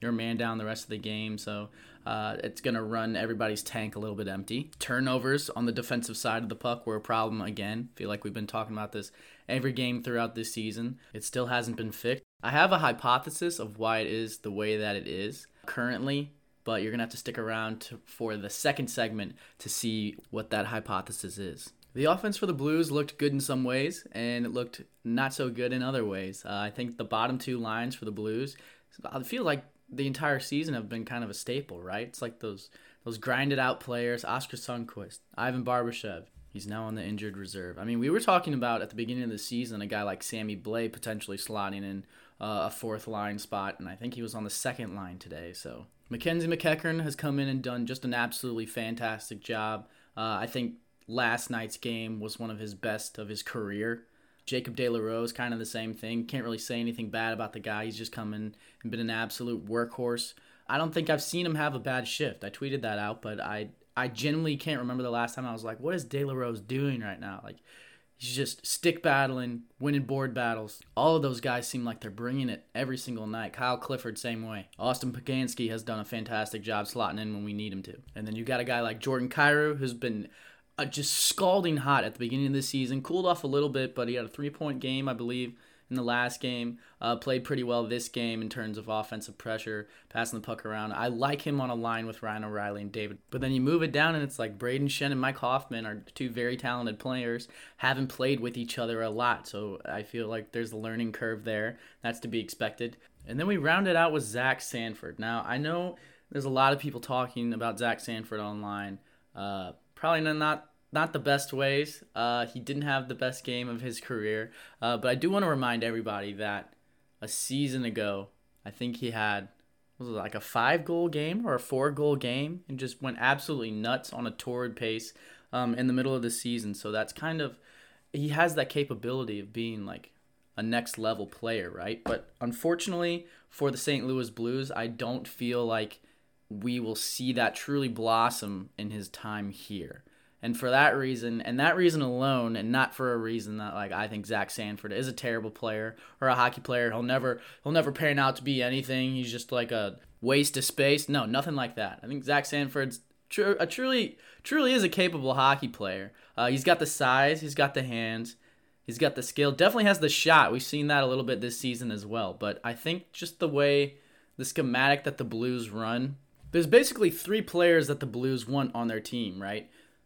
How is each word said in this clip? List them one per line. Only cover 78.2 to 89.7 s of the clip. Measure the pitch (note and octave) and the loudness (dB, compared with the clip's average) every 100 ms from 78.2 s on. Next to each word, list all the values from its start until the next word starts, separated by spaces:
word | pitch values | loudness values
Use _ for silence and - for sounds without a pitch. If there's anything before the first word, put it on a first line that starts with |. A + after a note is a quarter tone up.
| G#2+ | -6
then | A2 | -4
you | |
got | A#2 B2 | -2 0
a | |
guy | B2 B2 | 0 0
like | A2+ A2 | 0 -2
Jordan | C#3 C3 B2+ | 0 0 2
Kyrou, | D3+ D3 D3 D3+ C#3+ | 6 6 8 4 2
who's | C3 A#2 | -2 -2
been, | B2 G#2+ - - - - _ - | -2 -4 -6 -14 -20 -20 _ -6
uh, | |
just | C3 C#3+ C#3+ | -4 -2 0
scalding | - - - F#3 G3 F3 D3+ | 2 2 4 6 6 4 2
hot | C3+ C#3 | 4 4
at | G2+ | 4
the | - | -2
beginning | A#2+ C3 C#3 | -2 2 2
of | |
the | C#3 | 2
season. | C3 C3+ B2+ C3+ | 0 0 0 0
Cooled | C3 F3+ F3+ | 0 2 4
off | E3+ C#3+ | 2 2
a | |
little | C#3+ D3 | 2 2
bit, | C3 B2+ B2+ | 2 0 0
but | A#2+ | -2
he | B2 | -2
had | A2+ | -4
a | |
three-point | - C#3+ D3 D3+ C3 | -6 -6 -4 -4 -2
game, | C3 C3 C3+ | -2 0 0
I | |
believe, | B2 A#2+ B2 B2 A#2 - _ - | 0 -2 -2 -4 -8 -20 _ -6
in | B2+ | -2
the | |
last | A#2+ A#2+ B2 - | 2 2 2 -2
game. | B2+ B2 A#2+ A#2+ - - | -4 -2 -4 -6 -14 -4
Uh, | A#2 A#2+ | 0 0
played | C#3 B2+ B2 | 2 0 0
pretty | C3+ | -2
well | B2 A#2+ A2 | 2 2 2
this | A#2+ A#2+ | -2 -2
game | B2 A#2 A2+ | -2 -2 -2
in | A2+ | -4
terms | B2+ A2 G#2+ | -4 -6 -6
of | G#2+ | -4
offensive | A2 A2 A2 G#2+ - | -4 -2 -6 -10 -8
pressure, | A#2 A2 A2 | -6 -4 -4